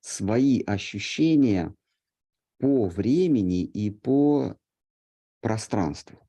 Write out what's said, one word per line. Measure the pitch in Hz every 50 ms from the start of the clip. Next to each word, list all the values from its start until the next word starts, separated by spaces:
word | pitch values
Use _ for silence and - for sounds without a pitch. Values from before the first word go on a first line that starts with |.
свои | _ - - - 101 98 110 120 131 139 131 110 -
ощущения | - 104 98 - - - 101 - - - - 151 160 160 151 139 123 101 92 82 82 - _ _ _ _ _ _ _ _ _ _ _ _ _ _ _ _ _
по | - 135 139 131 110 92
времени | 85 95 98 110 135 170 185 180 151 120 98 90 90 90 87
и | - - 101 104 104
по | 101 107 _ 127 131 139 143 147 147 143 131 - - _ _ _ _ _ _ _ _ _ _ _ _ _ _ _ _ _
пространству. | - 117 110 110 - - - 107 92 76 73 - - - - - _